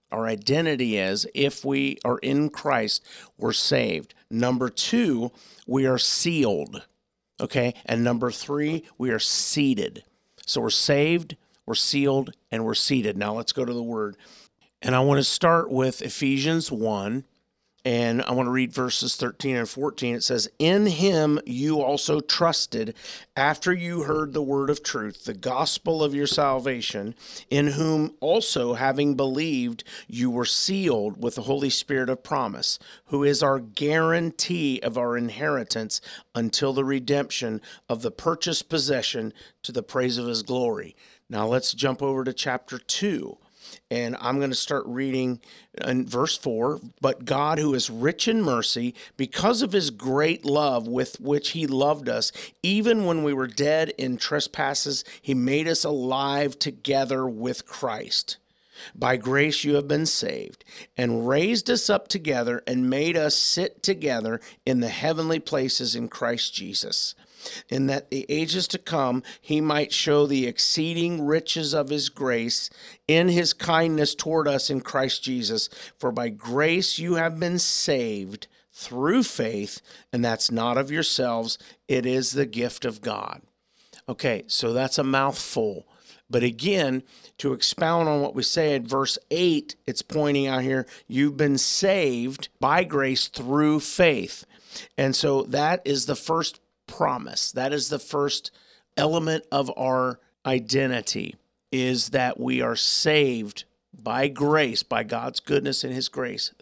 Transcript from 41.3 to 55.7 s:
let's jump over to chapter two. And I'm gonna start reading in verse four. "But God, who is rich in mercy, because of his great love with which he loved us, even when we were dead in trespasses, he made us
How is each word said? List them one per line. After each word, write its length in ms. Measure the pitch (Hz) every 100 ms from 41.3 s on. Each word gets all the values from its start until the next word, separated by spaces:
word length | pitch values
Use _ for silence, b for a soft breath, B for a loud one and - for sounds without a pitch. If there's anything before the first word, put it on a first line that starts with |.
| 104 110
let's 240 | 127 -
jump 300 | 120 135 127
over 220 | 139 135
to 100 | 131
chapter 460 | 123 143 123 - 127
two. 580 | - - 202 147 67 - B B B B -
And 260 | 120 120 120
I'm 180 | 120 135
gonna 140 | 139
start 320 | 127 - 139 117
reading 540 | 123 135 131 127 123 b b b -
in 220 | - 127 123
verse 320 | 120 156 -
four. 420 | 143 110 123 156 117 -
"But 240 | 135 131 120
God, 320 | 139 147 156
who 160 | 151
is 160 | 131 117
rich 380 | 113 135 147 -
in 160 | 226
mercy, 500 | 185 120 113 123 120 B B -
because 460 | 139 - 185 233
of 80 | 240
his 180 | 196 147
great 560 | 110 127 135 156 170 143
love 420 | 143 147 123 113
with 320 | 123 127 -
which 300 | 127 147 -
he 160 | 160 151
loved 420 | 131 143 147 127
us, 240 | 117 110 B B -
even 440 | 175 202 220 226 185
when 180 | 165
we 100 | 151
were 140 | 139 131
dead 420 | 113 143 156 160 -
in 200 | 131 123
trespasses, 840 | - 151 - - 135 139 143 135 B B
he 140 | -
made 340 | 135 123 143
us 160 | 160